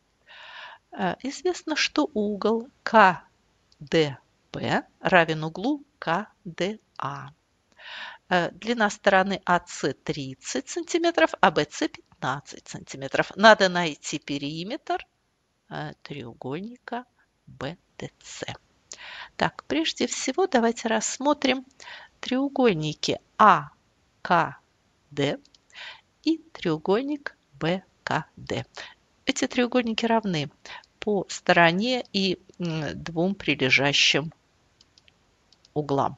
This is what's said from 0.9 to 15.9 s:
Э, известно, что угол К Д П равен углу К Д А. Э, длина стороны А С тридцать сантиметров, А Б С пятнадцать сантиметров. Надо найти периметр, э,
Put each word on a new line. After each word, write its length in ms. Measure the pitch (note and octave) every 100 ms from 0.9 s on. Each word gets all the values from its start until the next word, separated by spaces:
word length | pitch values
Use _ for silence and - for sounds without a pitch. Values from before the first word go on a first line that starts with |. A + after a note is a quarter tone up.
Э, 240 | - F#3 -
известно, 520 | C4 - F4+ F4 - D4+
что 340 | - - C#4+
угол 560 | G#3+ G#3 G3+ G#3 A3+ A#3+ _
К 400 | - A3+ F#3+ E3+ - _ _ _ _ -
Д 380 | D3 E3 D3 B2+ _ _ _
П 340 | - A#2 G3 - _
равен 440 | - F3+ E3 D#3
углу 400 | D#3+ E3 A3+ D4 - -
К 280 | - F3 A3 _
Д 360 | F3+ E3 F3+ A3 _ -
А. 320 | C#3 C#3+ C3+ - _ _ _ _ - - - - -
Э, 200 | F3+ E3+
длина 380 | F3 G#3+ A#3+ G#3
стороны 520 | - G3+ F#3+ G3 F#3 -
А 160 | F3 -
С 280 | - D#3
тридцать 760 | - - D3+ C3+ C3 - - -
сантиметров, 640 | F4 E4 E4+ E4+ E4+ D#4+ -
А 100 | -
Б 140 | D#3 D3+
С 180 | - D4+
пятнадцать 800 | - - - C#3 C#3 - - -
сантиметров. 640 | D#3 - C3+ C3+ D3+ D#3+ -
Надо 340 | A3 G#3 F#3+
найти 500 | F3 E3+ C#3+ - D3
периметр, 840 | - C#3+ C#3+ D#3+ F#3 D4 - F4+ - _ _ _ _ _ -
э, 240 | D3+ D3+